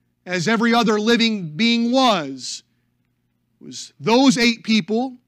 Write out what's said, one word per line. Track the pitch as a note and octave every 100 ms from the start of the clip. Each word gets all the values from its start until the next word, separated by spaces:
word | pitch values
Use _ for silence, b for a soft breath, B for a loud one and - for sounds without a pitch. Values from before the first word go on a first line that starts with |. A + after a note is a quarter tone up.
| _ _
as | - F3+ F3
every | A3+ A#3
other | A#3 A#3 G#3+
living | G#3+ A#3 A3+ G#3+ E3+ D3+
being | A#3 A#3 A#3
was. | B3+ B3+ G3 C#3+ C3+ A#2+ - _ _ _ _ _ _ _ _ _ _
It |
was | - B2 - -
those | C#3+ A#3 C#4 C4
eight | A#3+ A3+
people, | - A3 E3+ A3 C4 B3